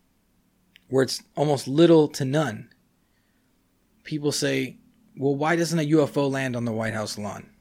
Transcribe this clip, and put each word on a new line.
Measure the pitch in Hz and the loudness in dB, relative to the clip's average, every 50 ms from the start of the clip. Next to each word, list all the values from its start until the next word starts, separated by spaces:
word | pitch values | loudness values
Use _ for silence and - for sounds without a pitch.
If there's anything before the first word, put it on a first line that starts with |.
| _ _ _ _ _ _ _ _ _ _ _ _ _ _ - - _ - | _ _ _ _ _ _ _ _ _ _ _ _ _ _ -20 -20 _ -2
where | 123 135 127 | 0 0 0
it's | - - - - _ _ | 0 -2 -8 -12 _ _
almost | - 147 151 147 123 - 127 | -2 0 0 0 -2 -2 -2
little | 135 151 170 165 165 160 151 151 | 2 6 6 8 8 6 6 4
to | - - 139 | 0 -4 -4
none. | 131 135 156 156 127 107 110 - - _ _ _ _ _ _ _ _ _ _ _ _ _ _ _ _ _ _ _ _ _ _ _ _ _ _ | -2 -2 -2 -2 -2 -6 -10 -14 -18 _ _ _ _ _ _ _ _ _ _ _ _ _ _ _ _ _ _ _ _ _ _ _ _ _ _
People | - - 156 151 147 147 | -12 -8 -6 -4 -2 -2
say, | 143 - 151 139 135 135 131 127 - - _ _ _ _ _ _ - | -2 -2 -2 -2 -2 -2 -4 -6 -10 -14 _ _ _ _ _ _ -8
"Well, | - 131 139 143 | -4 -2 -2 0
why | 139 147 160 175 | 0 0 0 0
doesn't | 170 170 156 165 165 | 0 0 0 -2 -2
a | 151 | 0
U | 147 156 156 | 2 4 4
F | 143 - - | 4 2 0
O | 147 143 | 0 -2
land | 139 135 135 135 131 120 | 0 -2 -2 -4 -4 -4
on | 120 120 | -4 -4
the | 117 | -4
White | 110 110 110 110 110 | -4 -4 -4 -4 -4
House | 110 107 101 - - | -6 -6 -6 -8 -8
lawn?" | 104 101 90 - - - _ _ | -10 -10 -10 -12 -16 -20 _ _